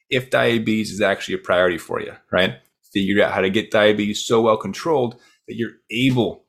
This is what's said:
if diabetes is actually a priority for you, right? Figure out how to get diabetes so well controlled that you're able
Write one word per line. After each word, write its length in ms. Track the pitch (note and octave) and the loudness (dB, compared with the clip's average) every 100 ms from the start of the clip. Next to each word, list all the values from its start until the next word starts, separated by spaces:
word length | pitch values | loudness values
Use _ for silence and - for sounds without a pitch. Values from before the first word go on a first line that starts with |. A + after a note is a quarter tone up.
| - | -4
if 200 | B2+ B2+ | -4 0
diabetes 600 | B2+ A#2+ A#2 A2 A2 G#2 | 0 2 0 0 -2 -2
is 100 | F#2+ | -2
actually 360 | G2 G2 - F#2 | 0 0 -4 -6
a 20 | |
priority 400 | - F2+ F#2 E2 | 0 2 2 0
for 220 | - - | -6 -8
you, 120 | - - - | -8 -14 -4
right? 260 | F#2 F#2+ - _ _ _ | 0 0 -2 _ _ _
Figure 320 | G2+ F#2+ G2+ | -4 0 2
out 80 | F#2+ | 2
how 80 | G2 | 2
to 100 | F#2+ | 0
get 200 | G#2 - | 0 0
diabetes 560 | A2 G#2+ G#2+ G#2 G2+ - | 2 4 2 -2 -4 0
so 160 | A#2 | 2
well 140 | A2+ G#2+ | 2 0
controlled 580 | G2 G2 E3+ D3 A#2+ - _ _ - | -2 -6 -2 -2 -2 -6 _ _ -14
that 100 | A2+ | -8
you're 200 | A2 - - | -8 -10 -8
able 540 | A2+ C3 B2+ F#2+ - | 0 2 2 0 -4